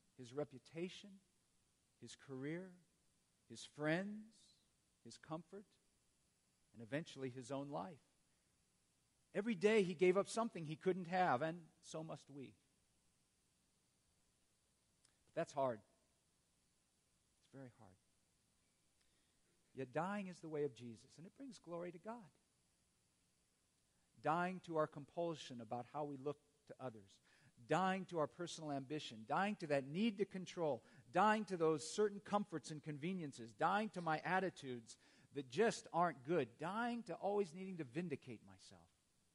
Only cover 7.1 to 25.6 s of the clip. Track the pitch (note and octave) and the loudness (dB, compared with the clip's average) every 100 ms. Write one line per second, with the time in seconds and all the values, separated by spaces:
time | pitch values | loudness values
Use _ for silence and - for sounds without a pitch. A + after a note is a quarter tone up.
7.1 | C3+ C3 B2+ A#2 C#3 C#3+ D#3 F#3+ C#3 _ | -6 -6 -6 -6 -6 -4 -6 -6 -12 _
8.1 | _ _ _ _ _ _ _ _ _ _ | _ _ _ _ _ _ _ _ _ _
9.1 | _ _ G3 A3+ F3+ G3+ A3 F3+ D#3+ F#3 | _ _ -2 -2 2 6 6 4 6 6
10.1 | F#3+ F#3 A3+ A3+ F3+ D3+ D#3+ F#3+ F#3 E3 | 6 4 0 -2 -2 -6 -2 0 0 0
11.1 | F#3 F3 B2 D#3+ F3 D#3 _ - D#3+ D#3+ | 4 6 6 2 -2 -12 _ -10 -8 -8
12.1 | D3+ - C#3+ A2+ G#2+ _ _ _ _ _ | -10 -12 -12 -12 -16 _ _ _ _ _
13.1 | _ _ _ _ _ _ _ _ _ _ | _ _ _ _ _ _ _ _ _ _
14.1 | _ _ _ _ _ _ _ _ _ _ | _ _ _ _ _ _ _ _ _ _
15.1 | _ _ D#3 E3 C#3+ C3 G#2+ _ _ _ | _ _ -4 -2 2 2 0 _ _ _
16.1 | _ _ _ _ _ _ _ _ _ _ | _ _ _ _ _ _ _ _ _ _
17.1 | _ _ _ _ C3+ B2+ - G2+ F#2 _ | _ _ _ _ -14 -14 -16 -20 -20 _
18.1 | _ _ _ _ _ _ _ _ _ _ | _ _ _ _ _ _ _ _ _ _
19.1 | _ _ _ _ _ _ B2+ B2+ D3+ F#3 | _ _ _ _ _ _ -8 -2 -2 0
20.1 | G#3 F#3 F3 D#3+ D3+ C#3+ A#2 A#2+ G#2+ - | -2 -6 -8 -6 -2 -2 -2 -12 -12 -18
21.1 | - F3+ - C4+ F3 E3 E3+ F3+ F3 G#3+ | -18 -18 -16 -16 -14 -10 -8 -8 -10 -12
22.1 | A#3+ D#3+ _ _ _ _ _ _ _ _ | -12 -14 _ _ _ _ _ _ _ _
23.1 | _ _ _ _ _ _ _ _ _ _ | _ _ _ _ _ _ _ _ _ _
24.1 | B2 D3 E3 F3+ F#3 - D#3+ D3+ D3+ C3+ | -2 2 2 2 -2 -2 0 0 -2 -8
25.1 | F3 E3+ D3 - A#2+ | -4 -2 -4 -10 -12